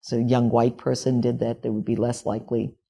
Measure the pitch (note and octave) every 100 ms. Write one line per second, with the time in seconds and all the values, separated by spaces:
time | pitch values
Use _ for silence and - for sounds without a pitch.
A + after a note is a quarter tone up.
0 | - A#2+ A#2+ B2 A#2+ A#2 A#2+ A#2+ - B2+
1 | C3 B2 A#2+ A#2+ A#2 A#2 A#2 G#2+ G#2 A#2
2 | A#2 A#2 - G#2+ A2 A#2 A2 -